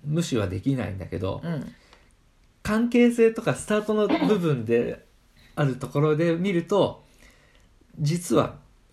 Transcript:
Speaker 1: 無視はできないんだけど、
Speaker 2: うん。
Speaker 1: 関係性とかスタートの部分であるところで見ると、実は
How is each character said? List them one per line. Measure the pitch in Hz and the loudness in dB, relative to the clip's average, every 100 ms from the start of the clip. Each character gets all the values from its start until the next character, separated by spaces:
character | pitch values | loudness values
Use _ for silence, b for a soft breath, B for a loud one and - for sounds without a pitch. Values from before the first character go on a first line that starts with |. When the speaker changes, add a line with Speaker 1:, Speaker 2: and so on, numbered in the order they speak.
| 143 | -4
Speaker 1:
無 | 156 | -2
視 | 170 123 | 0 0
は | 98 | -2
で | 92 | -2
き | 135 131 | -2 -2
な | 95 | -4
い | |
ん | 95 | -8
だ | 95 | -8
け | 87 | -6
ど、 | 95 143 | -6 -6
Speaker 2:
う | 160 | -6
ん。 | 156 - b b b b _ _ _ _ _ | -8 -8 b b b b _ _ _ _ _
Speaker 1:
関 | - 214 240 | -4 0 2
係 | 240 240 | 4 6
性 | 240 226 | 6 2
と | 226 | 2
か | - - | -2 -2
ス | - | -2
タ | 214 | -2
ー | 214 | 0
ト | |
の | 214 208 | 0 2
部 | 320 294 208 | 2 2 2
分 | 170 131 110 | 2 0 2
で | 117 120 - - _ _ b b - | 0 0 -6 -14 _ _ b b -2
あ | |
る | 147 123 | -2 -2
と | 127 | -4
こ | 143 | 0
ろ | 151 151 | 2 2
で | 170 165 | 0 0
見 | 190 | 0
る | 175 | -2
と、 | 170 202 131 - b b b b b b _ _ _ - | 0 2 0 -2 b b b b b b _ _ _ -4
実 | 147 175 - 208 | -2 -2 0 0
は | - - - _ _ | 0 -4 -20 _ _